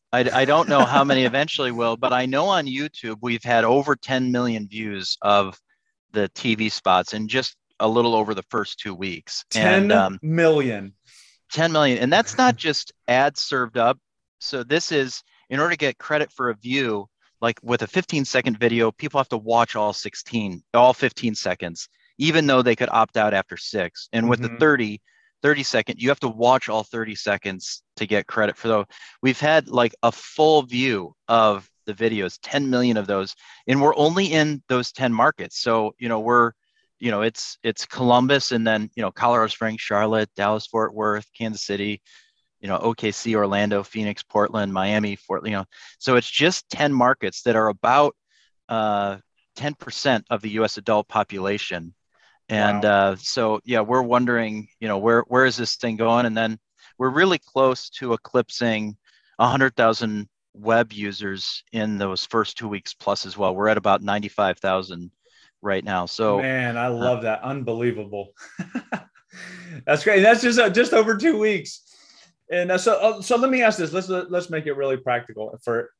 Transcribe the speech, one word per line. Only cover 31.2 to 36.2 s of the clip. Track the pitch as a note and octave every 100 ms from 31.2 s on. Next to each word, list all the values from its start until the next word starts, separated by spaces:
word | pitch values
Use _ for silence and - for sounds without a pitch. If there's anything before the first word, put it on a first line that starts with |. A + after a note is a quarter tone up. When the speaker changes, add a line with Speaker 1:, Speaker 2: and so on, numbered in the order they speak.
| -
Speaker 1:
of | A#2 A2 G2 - _ -
the |
videos, | G2+ A2+ A2 F#2 -
ten | - C#3+ C#3
million | B2 B2 A2
of | G2
those, | G2 F#2+ - - - -
and | C3+
we're | C#3+ -
only | D3 F3 G3
in | D#3 D3+ D3 -
those | B2+ A#2+
ten | - C3
markets. | A2+ C3+ - F2 -
So, | - A2+ A2 -
you | A#2+
know, | A2+